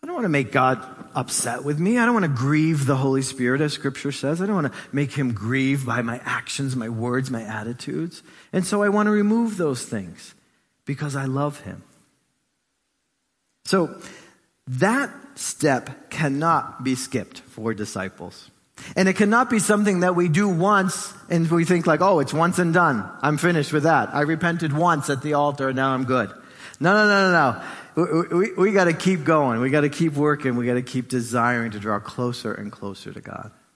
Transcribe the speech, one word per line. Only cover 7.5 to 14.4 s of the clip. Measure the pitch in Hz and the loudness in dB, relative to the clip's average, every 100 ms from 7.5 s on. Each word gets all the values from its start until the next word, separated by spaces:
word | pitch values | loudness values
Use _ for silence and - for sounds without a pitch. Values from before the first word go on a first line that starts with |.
| 110 107 120 - 147 170 - - - - | -8 -8 -10 -8 -6 -8 -10 -20 -20 -6
And | 185 180 | -4 -2
so | 208 | 0
I | 202 | 2
want | 208 208 | 4 4
to | |
remove | 208 208 226 233 196 | 4 4 2 0 0
those | 160 123 - | -2 -2 -6
things | 110 92 - - - _ _ _ _ - | -8 -8 -14 -20 -20 _ _ _ _ -10
because | 143 151 139 | -6 -6 -4
I | 135 | -4
love | 135 143 135 | -2 -2 -4
Him. | 101 - - _ _ _ _ _ _ _ _ _ _ _ _ _ _ _ _ _ - | -14 -16 -18 _ _ _ _ _ _ _ _ _ _ _ _ _ _ _ _ _ -2
So | 190 165 - - - - _ | 0 0 -4 -18 -20 -20 _